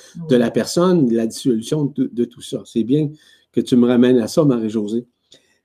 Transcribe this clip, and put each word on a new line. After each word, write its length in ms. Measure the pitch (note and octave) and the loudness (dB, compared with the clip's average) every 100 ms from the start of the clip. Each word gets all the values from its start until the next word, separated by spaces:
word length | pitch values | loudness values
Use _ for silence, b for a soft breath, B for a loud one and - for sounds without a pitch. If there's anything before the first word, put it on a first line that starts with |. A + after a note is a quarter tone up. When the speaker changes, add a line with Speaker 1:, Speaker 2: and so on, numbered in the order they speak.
| B E3+ D#3+ | B -12 0
Speaker 1:
de 80 | B2 | 2
Speaker 2:
Oui. 40 | |
Speaker 1:
la 100 | A#2 | 2
personne, 640 | A#2 G#2+ F3 F3+ F3+ B2+ | -2 -2 0 2 2 2
la 140 | A2+ A2+ | 0 -2
dissolution 580 | - C#3 A2+ A2+ D#3 C#3+ | -4 -2 -2 -2 -4 -2
de, 240 | D3 C3+ | -2 -4
de 140 | A2+ A#2+ | -4 -6
tout 160 | - | -8
ça. 220 | - - G2 | -12 -12 -6
C'est 180 | A#2+ | -4
bien 280 | A2 D3 D3 D3+ B B B | 0 0 -2 -6 B B B
que 100 | - | -6
tu 140 | A2+ B2 | 0 2
me 120 | A#2+ | 4
ramènes 300 | A#2+ B2 B2+ | 4 4 4
à 100 | A2 | 2
ça, 160 | - | 0
Marie-Josée. 640 | D3 A#2+ A2 A2 G#2 A#2 - _ b b b b | 2 0 -2 -4 -4 -6 -8 _ b b b b